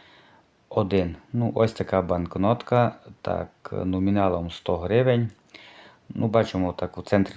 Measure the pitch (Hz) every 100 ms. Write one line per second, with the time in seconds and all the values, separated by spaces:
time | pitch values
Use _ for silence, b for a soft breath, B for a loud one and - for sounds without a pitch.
0 | B B B B B _ _ - 98 98
1 | 87 82 - 120 117 - 110 - - 95
2 | 87 87 85 92 98 117 - 123 117 -
3 | - - - 90 85 _ - 101 92 92
4 | 95 101 98 87 85 - - 87 90 113
5 | 127 120 113 - _ B B B B B
6 | _ - 113 113 110 95 90 85 90 -
7 | - 101 95